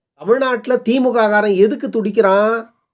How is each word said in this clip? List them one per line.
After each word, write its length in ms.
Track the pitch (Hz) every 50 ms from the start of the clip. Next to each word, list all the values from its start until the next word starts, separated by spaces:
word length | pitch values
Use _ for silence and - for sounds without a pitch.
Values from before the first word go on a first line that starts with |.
| _ _ _
தமிழ்நாட்டுல 640 | - 147 180 233 269 269 262 254 226 - 247 247
திமுக 360 | 240 247 220 233 269 254 254 220
காரன் 420 | 240 220 214 208 208 208 214 202
எதுக்கு 340 | 185 196 220 247 - - 262
துடிக்கிறான்? 840 | 190 226 208 214 202 226 214 196 190 202 208 214 233 233 226 226 _ _ _ _